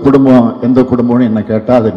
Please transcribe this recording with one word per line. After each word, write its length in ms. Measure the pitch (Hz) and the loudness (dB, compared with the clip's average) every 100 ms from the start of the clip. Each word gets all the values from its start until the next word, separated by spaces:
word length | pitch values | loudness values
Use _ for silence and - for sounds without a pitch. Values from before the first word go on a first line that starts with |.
குடும்பம் 420 | 135 135 135 127 117 - 120 | 0 2 4 2 2 -2 -2
எந்த 140 | 131 127 | 0 0
குடும்பம்னு 380 | 123 120 120 120 | -2 0 0 0
என்ன 100 | 110 104 | -2 -4
கேட்டா, 220 | 110 - 123 | -4 0 0
அது 100 | 110 | 0